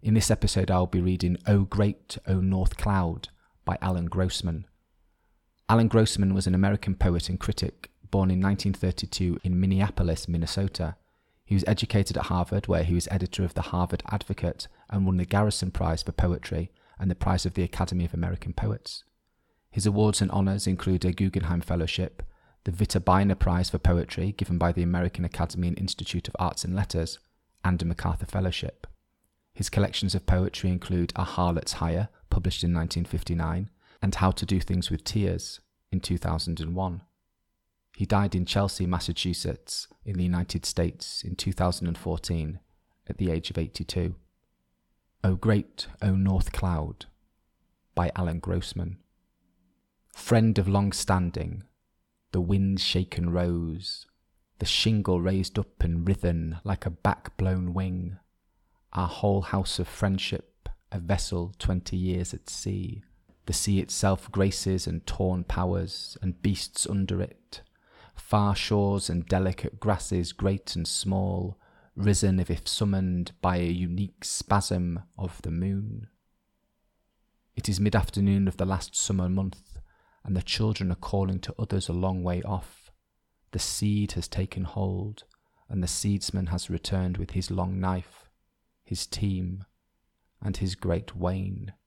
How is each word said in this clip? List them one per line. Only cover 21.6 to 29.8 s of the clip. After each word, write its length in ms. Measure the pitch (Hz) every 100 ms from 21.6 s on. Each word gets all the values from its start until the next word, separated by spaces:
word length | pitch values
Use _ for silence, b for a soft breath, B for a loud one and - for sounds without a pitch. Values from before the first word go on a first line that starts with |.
Fellowship, 600 | 87 85 80 - 92 - - b b b
the 80 | -
Vita 260 | 87 104 95
Biner 380 | 90 92 101 95
Prize 340 | - 90 90
for 80 | -
Poetry, 540 | - 87 - - 92
given 260 | 104 95 87
by 140 | 87
the 100 | 87
American 420 | 87 90 87 -
Academy 440 | 87 - 85 - 87
and 100 | -
Institute 480 | 95 - - 87 -
of 80 | -
Arts 240 | 90 -
and 100 | -
Letters, 460 | 92 101 82 82 - _ _ _ _
and 180 | 92 90
a 40 |
MacArthur 420 | 85 85 85 85 -
Fellowship. 640 | 92 92 87 - - - - _ _ _ _ _
His 160 | - -
collections 460 | -